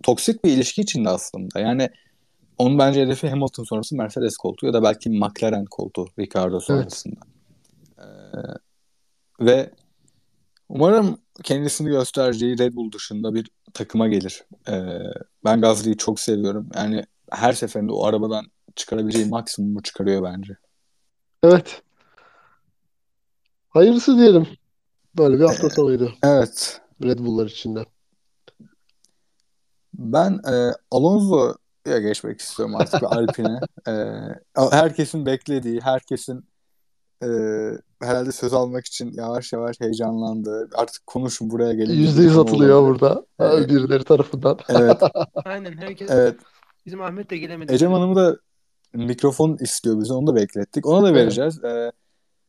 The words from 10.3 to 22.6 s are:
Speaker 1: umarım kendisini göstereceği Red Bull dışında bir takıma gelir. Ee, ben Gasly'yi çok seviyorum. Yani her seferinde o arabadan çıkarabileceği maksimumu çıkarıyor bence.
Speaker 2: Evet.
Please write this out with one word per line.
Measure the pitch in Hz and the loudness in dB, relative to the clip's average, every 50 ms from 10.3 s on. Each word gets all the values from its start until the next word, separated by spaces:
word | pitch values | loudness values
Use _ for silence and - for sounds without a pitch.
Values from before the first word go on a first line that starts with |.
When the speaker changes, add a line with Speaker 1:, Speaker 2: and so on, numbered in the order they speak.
| _ _ _ _ _ _ _ - | _ _ _ _ _ _ _ -8
Speaker 1:
umarım | - 135 156 185 214 233 208 92 78 - _ _ _ - | -2 0 2 4 4 4 2 0 -2 -4 _ _ _ -12
kendisini | - - 135 143 147 143 - - 151 147 | -6 -4 -4 -2 -2 -4 -4 -4 -4 -2
göstereceği | 143 131 127 - - 139 131 123 117 110 120 123 123 117 | 0 -2 -2 -2 -2 -2 0 0 0 -2 -2 -2 0 0
Red | 123 123 120 | 0 -2 -2
Bull | 123 113 110 | -4 -10 -10
dışında | 107 101 - - 107 104 113 110 104 | -10 -12 -14 -10 -10 -8 -6 -4 -4
bir | 113 113 - _ _ _ _ - | -4 -6 -8 _ _ _ _ -12
takıma | - 107 - - 110 110 110 | -12 -10 -4 0 0 2 2
gelir. | 104 98 92 95 - - - _ - _ - - | 2 0 -2 -4 -10 -14 -20 _ -20 _ -12 -8
Ee, | 101 95 92 92 87 90 92 95 - - - _ _ _ - | -8 -8 -8 -8 -10 -10 -10 -12 -14 -14 -16 _ _ _ 0
ben | 110 110 117 | 0 2 4
Gasly'yi | 113 113 110 104 110 113 107 | 4 4 2 2 0 -2 -4
çok | 107 - - 110 - | -2 -2 -4 -4 -4
seviyorum. | - 120 107 101 104 98 101 107 85 - - | -2 -2 -2 -2 -2 -2 -4 -6 -8 -10 -8
Yani | - 104 107 107 - - - _ _ _ - | -6 -4 -4 -4 -6 -6 -10 _ _ _ -14
her | - - 117 123 | -6 -2 0 0
seferinde | 123 - 120 107 - 110 104 107 | 0 0 -4 -8 -6 -6 -4 -4
o | 104 98 107 | -4 -2 0
arabadan | 107 107 107 107 107 110 107 107 _ _ _ _ _ - | 0 0 0 -2 -4 -6 -6 -10 _ _ _ _ _ -16
çıkarabileceği | - - - 117 110 107 107 110 113 107 | -14 -10 -6 -4 -4 -4 -2 -2 -2 -2
maksimumu | 104 113 117 113 - - - 101 104 104 101 | -2 -2 -6 -6 -8 -6 -6 -4 -4 -4 -6
çıkarıyor | 104 - - - 98 98 98 98 | -8 -10 -8 -4 -2 0 0 0
bence. | 92 90 90 95 98 101 98 - _ _ _ _ _ _ _ _ _ _ _ _ _ _ _ - | -2 -4 -8 -10 -12 -14 -16 -20 _ _ _ _ _ _ _ _ _ _ _ _ _ _ _ 4
Speaker 2:
Evet. | - 170 180 170 170 - - - _ _ _ _ _ _ _ _ _ _ _ _ _ _ _ _ | 6 6 6 6 4 -2 -14 -20 _ _ _ _ _ _ _ _ _ _ _ _ _ _ _ _